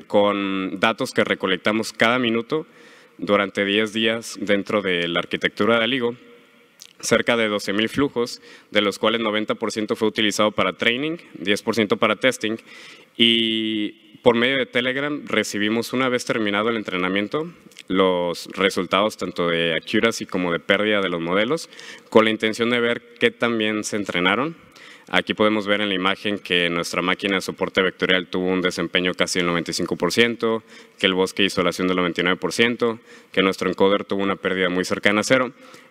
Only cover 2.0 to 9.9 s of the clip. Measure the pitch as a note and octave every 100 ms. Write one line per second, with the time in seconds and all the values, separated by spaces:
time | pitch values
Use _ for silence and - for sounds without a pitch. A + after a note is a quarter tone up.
2 | A2+ B2+ A#2+ A2+ A2+ D#3 D#3+ - - -
3 | - - - G2+ G2 G#2 G2 G#2 A2 A2
4 | A2 A2+ A2+ - F#2+ G2+ F#2+ A2 G2 F2
5 | E2+ E2+ - - F2+ - G#2 A#2 A2+ C3
6 | A#2+ B2 - - - _ _ _ - _
7 | - A2+ A#2 A#2 A2 G#2 - G2+ A2 -
8 | C#3 A#2+ A#2+ - - - - G#2 G#2 F#2
9 | A2 A#2 A2+ G#2+ G#2+ A#2+ G#2+ A2 G#2+